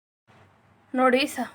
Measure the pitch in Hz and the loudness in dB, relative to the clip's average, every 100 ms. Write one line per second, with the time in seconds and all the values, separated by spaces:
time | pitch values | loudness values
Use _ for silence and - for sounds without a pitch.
0 | _ _ _ _ _ _ _ _ _ 254 | _ _ _ _ _ _ _ _ _ 0
1 | 254 254 294 - 240 | 2 2 0 -6 -12